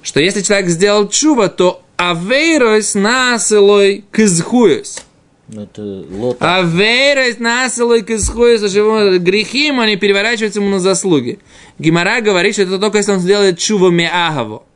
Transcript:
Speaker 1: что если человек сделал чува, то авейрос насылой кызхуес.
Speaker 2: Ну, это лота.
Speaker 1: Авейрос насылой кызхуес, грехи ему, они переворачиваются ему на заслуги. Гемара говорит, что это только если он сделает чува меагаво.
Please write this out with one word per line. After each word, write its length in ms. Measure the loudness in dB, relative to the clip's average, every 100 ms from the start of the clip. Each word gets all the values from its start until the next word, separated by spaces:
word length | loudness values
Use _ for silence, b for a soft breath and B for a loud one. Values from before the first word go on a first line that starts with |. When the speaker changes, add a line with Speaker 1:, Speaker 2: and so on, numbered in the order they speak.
Speaker 1:
что 180 | -4 -2
если 220 | 0 -2
человек 280 | -2 0 0
сделал 380 | 0 2 2 0
чува, 400 | 0 0 2 0
то 340 | 2 0 0 _ -6
авейрос 960 | -4 -4 -2 0 2 2 2 2 0 -2
насылой 1080 | 0 0 0 -2 0 4 4 4 2 0 -4
кызхуес. 920 | 2 2 2 0 2 4 2 -4 -18 -20 _ _ _ -20
Speaker 2:
Ну, 160 | -16
это 180 | -16 -12 -12 -12 -12
лота. 460 | -6 -6 -2 -2 0
Speaker 1:
Авейрос 840 | 0 0 0 2 2 0 -2 -2
насылой 640 | -4 -2 -4 -2 0 0
кызхуес, 580 | 0 -4 -2 2 2 4 0 0 0 2 2 2
грехи 460 | 2 0 -2 -2 -2
ему, 140 | 0
они 140 | 0 0
переворачиваются 640 | 0 0 0 -2 -4 -2
ему 100 | -2
на 100 | 0
заслуги. 600 | 0 -2 0 -2 -2 -10 B B B -4
Гемара 400 | 0 2 0 0
говорит, 320 | 0 0 0
что 100 | 0
это 160 | -2 0
только 180 | 0 0
если 160 | 0
он 60 | -2
сделает 380 | 2 2 2 0
чува 320 | -2 2 2
меагаво. 760 | 2 0 -2 -2 -4 -6 -10 _